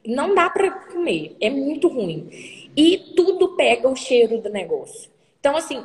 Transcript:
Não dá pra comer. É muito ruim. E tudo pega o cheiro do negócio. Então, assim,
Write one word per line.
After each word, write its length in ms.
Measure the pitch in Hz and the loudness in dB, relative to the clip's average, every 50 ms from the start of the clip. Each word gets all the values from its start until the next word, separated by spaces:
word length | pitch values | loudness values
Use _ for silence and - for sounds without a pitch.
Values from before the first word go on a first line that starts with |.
| _ | _
Não 280 | 220 240 269 302 370 403 | -6 -4 -4 -2 0 2
dá 140 | 359 339 349 | 2 2 2
pra 220 | - - 392 370 | 2 0 0 0
comer. 680 | - - - - - 349 349 277 180 156 151 - - - | -2 -8 -14 -10 -8 -4 -4 -2 -2 -4 -6 -10 -8 -4
É 100 | 208 220 | -2 -2
muito 380 | 277 269 269 285 311 - 359 339 | -2 -2 -4 -4 -2 0 0 0
ruim. 400 | - 254 202 170 156 156 - - - - - - - - - - - | 0 0 -4 -4 -6 -8 -10 -14 -18 -18 -20 -20 -20 -20 -20 -6 0
E 360 | 285 311 339 381 - - - - | 4 4 4 4 2 -2 0 2
tudo 400 | - 339 370 370 370 381 359 - | 2 4 4 4 2 2 0 2
pega 320 | - 285 226 240 233 233 262 | 2 2 2 4 4 2 0
o 80 | 262 | 0
cheiro 440 | - - - 254 240 233 220 226 214 | -2 -2 2 4 4 4 4 2 -2
do 80 | - 202 | -4 -6
negócio. 640 | 208 196 180 165 156 135 - - - - - _ _ _ _ _ _ _ | -6 -8 -6 -4 -6 -6 -6 -12 -18 -20 -20 _ _ _ _ _ _ _
Então, 160 | - 277 285 | -2 0 0
assim, 280 | 320 330 - 285 247 - | 0 -4 -6 -10 -12 -8